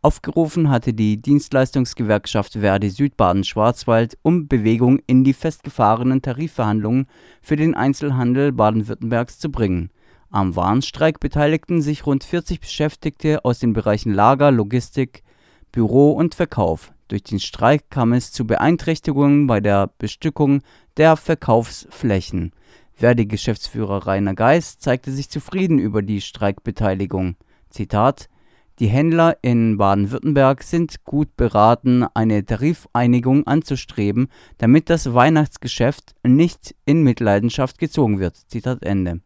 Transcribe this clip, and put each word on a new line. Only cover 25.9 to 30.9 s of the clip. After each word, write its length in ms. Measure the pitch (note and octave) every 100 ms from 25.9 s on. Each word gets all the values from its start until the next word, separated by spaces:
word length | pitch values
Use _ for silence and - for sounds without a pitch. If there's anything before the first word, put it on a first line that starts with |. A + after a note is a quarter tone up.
| G#2
die 200 | G2+ G#2
Streikbeteiligung. 1120 | - - G2+ G2 - - G#2+ F#2+ G2 F#2+ F#2 F2+ _ _ _
Zitat: 600 | - G2+ G#2 B2 - - _ _ _ _ _
„Die 100 | A2
Händler 480 | B2 D#3+ E3 E3 -
in 340 | B2 A#2+ A2+ G#2
Baden-Württemberg 840 | G2 G2+ G2 B2+ D3+ C#3+ C3+ C3+
sind 420 | - E3+ E3